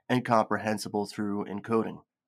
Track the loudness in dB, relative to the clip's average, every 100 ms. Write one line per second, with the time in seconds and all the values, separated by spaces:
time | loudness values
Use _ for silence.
0 | -2 0 4 4 4 0 0 -2 -2 -4
1 | -4 -4 -4 -4 -4 -8 0 0 0 -4
2 | -16 _